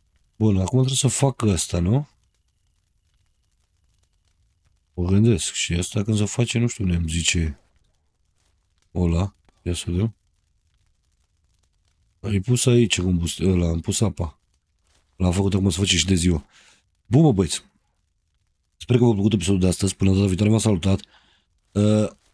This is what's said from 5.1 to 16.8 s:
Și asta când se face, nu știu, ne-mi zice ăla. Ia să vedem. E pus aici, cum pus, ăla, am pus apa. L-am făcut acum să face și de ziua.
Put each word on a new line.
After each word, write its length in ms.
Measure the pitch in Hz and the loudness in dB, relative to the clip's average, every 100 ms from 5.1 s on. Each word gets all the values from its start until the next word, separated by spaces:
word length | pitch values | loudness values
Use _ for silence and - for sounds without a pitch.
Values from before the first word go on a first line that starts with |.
| 98 113 95 - | 2 4 2 -2
Și 200 | - - | -6 -4
asta 300 | 85 87 110 | -4 -4 -4
când 140 | 101 107 | -2 -2
se 80 | 104 | -2
face, 340 | - 120 120 | -2 -4 -2
nu 80 | 117 | -4
știu, 180 | - 95 | -2 -2
ne-mi 240 | 85 82 | -2 -2
zice 500 | 82 80 90 80 69 _ _ _ _ _ _ _ _ _ _ _ _ _ | -4 -2 -2 -4 -6 _ _ _ _ _ _ _ _ _ _ _ _ _
ăla. 420 | - 87 85 98 - _ _ | -2 0 0 -2 -8 _ _
Ia 120 | - | -8
să 180 | 85 - | -6 -4
vedem. 240 | 87 110 - _ _ _ _ _ _ _ _ _ _ _ _ _ _ _ _ _ _ _ _ | -4 -4 -6 _ _ _ _ _ _ _ _ _ _ _ _ _ _ _ _ _ _ _ _
E 200 | 107 101 | -4 -4
pus 260 | 95 123 127 | 0 0 2
aici, 360 | 120 117 - | 4 2 0
cum 160 | 90 90 | 0 0
pus, 220 | 85 - | -2 -2
ăla, 280 | 95 90 85 | 0 2 0
am 120 | 82 | -2
pus 220 | 82 98 | -4 -2
apa. 380 | 107 - 82 - _ _ _ _ _ _ _ - | -2 -2 -8 -10 _ _ _ _ _ _ _ -2
L-am 160 | 92 | 0
făcut 220 | 87 98 | 0 0
acum 160 | 95 98 | 0 0
să 100 | 85 | 0
face 180 | 95 90 | 0 0
și 80 | 85 | 2
de 100 | 92 | 2
ziua. 300 | 87 80 - _ _ _ | 2 0 -4 _ _ _